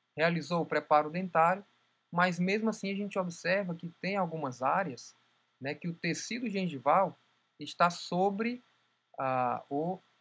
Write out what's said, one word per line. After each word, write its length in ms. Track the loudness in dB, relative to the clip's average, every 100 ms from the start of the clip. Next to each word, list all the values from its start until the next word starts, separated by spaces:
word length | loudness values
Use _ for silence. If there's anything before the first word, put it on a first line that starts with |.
| _ 0
realizou 460 | 0 0 -2 -2
o 40 | 0
preparo 440 | -2 4 4 4
dentário, 540 | -2 0 4 4 2 -6 _ _ _ -6
mas 280 | 2 2 2
mesmo 320 | 0 2 0
assim 200 | -2 -4
a 40 |
gente 240 | -4 -4 -4
observa 560 | -4 -4 0 0 0
que 140 | -6 -10 -6
tem 160 | -4 -2
algumas 460 | -2 -2 -6 -2
áreas, 520 | 2 2 0 -6 -14 -20 _ _ _ -10
né, 140 | -8
que 140 | -6 -6
o 60 |
tecido 540 | -4 -4 -4 -4 -6 -4
gengival 680 | -2 -2 0 4 4 4 -2 _ _ _ -16
está 300 | -6 2 2
sobre, 720 | 2 -4 0 0 0 -4 -4 _ _ _ _ _ -4
ah, 440 | 0 2 2 0 -4
o, 300 | -4 -2 -4 _ _